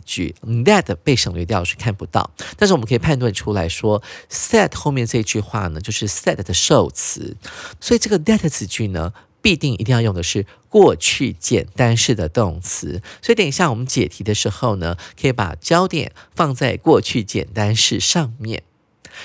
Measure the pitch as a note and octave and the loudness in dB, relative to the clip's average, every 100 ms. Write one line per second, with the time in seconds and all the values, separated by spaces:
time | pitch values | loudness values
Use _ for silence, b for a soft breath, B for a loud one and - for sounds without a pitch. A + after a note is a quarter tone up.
0 | - - E2 - A2+ A#2 C#3+ G#3 - F2 | -8 -6 -6 -6 -4 0 4 2 2 -2
1 | - B2 G2 F2 E2+ G2+ F2 - A2 G2 | 0 0 0 -4 -2 -2 -2 -4 -6 -6
2 | - G#2 - - B - G3+ D#3+ A2+ A#2+ | -4 -2 -4 -10 B 0 2 2 2 0
3 | E3 C3+ A#2+ F#2+ G#2+ G2+ E2 - A2 G#2 | 2 2 0 -2 -2 -2 -2 -2 0 0
4 | B B B - - A3+ - - D3+ C3+ | B B B -2 2 4 2 0 -2 0
5 | A2+ A#2+ - A2 G2+ A2 F2+ D#2 G#2+ - | 0 -2 -2 -4 -4 -4 -4 -6 -6 -4
6 | G2+ - F3+ D#3 F#2+ F#2 - C3+ F2 - | -4 -2 -2 -2 -2 -2 4 4 4 0
7 | - - C#2 - B B B - - A#3+ | -2 -2 -8 -12 B B B -10 0 0
8 | G#3 F#3+ D3+ G#3+ D#3+ - G2 - G#2 F2 | 2 0 2 2 2 -2 -4 -4 -4 -4
9 | E2+ b b _ G#3+ D#3+ D3 F#2 G#2+ A#2+ | -6 b b _ 0 2 0 -2 0 2
10 | A2+ F2+ E2 G#2 G2+ b _ G#3+ D#3 E2+ | 2 0 -2 -4 -6 b _ 6 6 6
11 | - - B2 E2+ - G#2+ - - A#2+ A2+ | 0 0 -2 -4 0 0 0 2 4 4
12 | - G#2+ D#2 B2 G2 D#2+ - - - F#2 | 2 0 0 0 0 -2 -4 -4 -4 -10
13 | B B - A#3 D#3 C3+ E3 A2+ C3 C3 | B B 0 2 2 2 0 0 -2 0
14 | D#2 - G2 G#2 G#2+ - A#2+ F#2 E2 F2 | -2 -2 -4 -2 -2 -2 -2 0 -2 -6
15 | B - C3+ A#2+ F#2 D#2 - E3+ F#3 C3 | B -2 -2 0 -4 -6 2 2 2 -2
16 | - B B - D#3 B2 C3 - D#3+ A2+ | -6 B B -2 -2 0 -2 0 4 4
17 | - B2 G2 G2+ - A2 G#2 A2 - F#2+ | 4 -4 -2 -6 -4 -2 0 2 0 0
18 | - F3 B2+ A#2+ A2+ G2+ - _ _ _ | 0 0 -2 -6 -8 -8 -12 _ _ _
19 | B B | B B